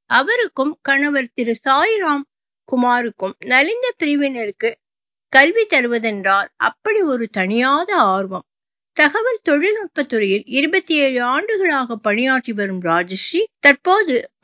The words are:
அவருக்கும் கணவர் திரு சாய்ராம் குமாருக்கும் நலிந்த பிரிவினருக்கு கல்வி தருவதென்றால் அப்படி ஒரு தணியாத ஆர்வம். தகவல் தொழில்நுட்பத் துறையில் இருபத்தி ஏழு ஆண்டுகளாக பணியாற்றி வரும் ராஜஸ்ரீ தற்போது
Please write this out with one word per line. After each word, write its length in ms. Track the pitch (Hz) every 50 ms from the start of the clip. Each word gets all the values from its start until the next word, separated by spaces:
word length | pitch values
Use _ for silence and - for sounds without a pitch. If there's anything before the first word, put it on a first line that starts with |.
| _
அவருக்கும் 720 | - 233 240 269 359 466 494 466 339 - - 269 294 311 - -
கணவர் 480 | - 277 269 285 294 285 277 254 240 _
திரு 220 | - 240 233 233 233 -
சாய்ராம் 600 | 269 269 277 339 440 440 427 370 311 294 285 277 _ _ _ _ _ _ _ _ -
குமாருக்கும் 680 | - 247 247 247 240 247 240 233 - - - 196 - - -
நலிந்த 500 | 370 254 262 285 339 453 494 508 494 - -
பிரிவினருக்கு 760 | 349 294 285 285 285 277 269 240 226 208 196 - - 226 - - _ _ _ _ _ _ _ _ _ _
கல்வி 380 | - 262 277 320 403 453 440
தருவதென்றால் 840 | 427 339 277 247 240 240 233 220 226 208 202 190 196 196 196 196 - _
அப்படி 440 | - - - - _ - 427 427 427
ஒரு 280 | 381 302 262 247 233 214 -
தணியாத 540 | 208 185 185 208 240 247 262 277 302 359 370
ஆர்வம். 560 | 403 339 240 196 190 190 190 190 190 180 - _ _ _ _ _ _ _ _ _ -
தகவல் 480 | - 302 294 294 427 440 508 480 427 -
தொழில்நுட்பத் 640 | - 285 294 311 403 427 440 403 330 - - 285 -
துறையில் 340 | 247 220 208 196 190 208 -
இருபத்தி 480 | - - 262 285 311 359 381 381 - 330
ஏழு 280 | 302 285 269 254 247 240
ஆண்டுகளாக 760 | 247 262 294 392 453 453 381 392 349 302 269 254 233 233
பணியாற்றி 560 | 220 - 220 208 220 247 262 262 262 240 - 220
வரும் 300 | 202 202 196 190 185 175
ராஜஸ்ரீ 600 | 165 165 175 180 175 190 190 - - - 339 440 - _ _
தற்போது 720 | - 285 277 - - 359 370 427 415 339 254 233 - - _ _